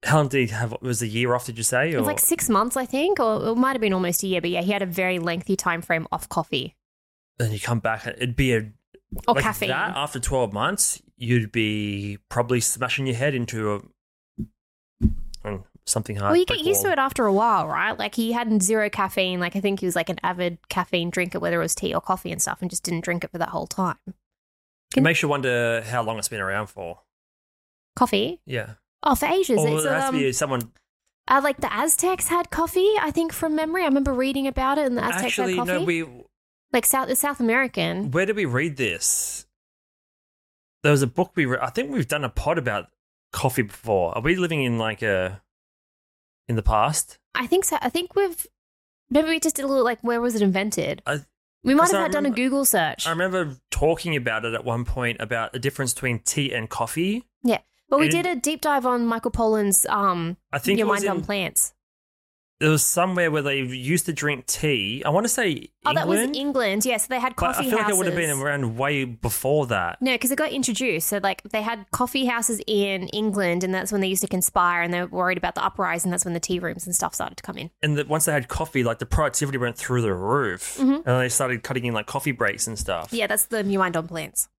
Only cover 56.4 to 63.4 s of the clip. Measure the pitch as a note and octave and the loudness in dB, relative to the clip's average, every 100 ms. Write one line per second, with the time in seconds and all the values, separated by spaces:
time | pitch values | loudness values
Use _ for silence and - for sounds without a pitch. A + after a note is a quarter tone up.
56.4 | C#3 A#2+ A2 - A#2 - F3+ A3 - _ | -2 -2 -6 -4 -4 -2 -2 -2 -6 _
57.4 | B3 A3 _ _ _ C#4 D#4 E4 F4+ D#4+ | 0 0 _ _ _ 2 4 2 0 -2
58.4 | C#4 D#4 D#4 C#4 B3 B3 A#3 A3+ A#3 A3+ | -2 -2 0 2 2 2 2 0 -2 0
59.4 | A3+ A3 G3+ F#3+ - G#3 G3+ F3 E3 F3+ | 2 4 4 2 2 2 2 2 -2 -6
60.4 | _ E3+ - A#3 G#3+ G3+ G3 F#3 F#3 G3+ | _ -4 0 2 2 2 0 -2 -2 -4
61.4 | F3 - - _ _ _ _ _ _ _ | -2 -2 -2 _ _ _ _ _ _ _
62.4 | _ _ D#3 D#3 - - F#3 F3+ E3+ D3+ | _ _ 2 4 2 2 2 2 2 2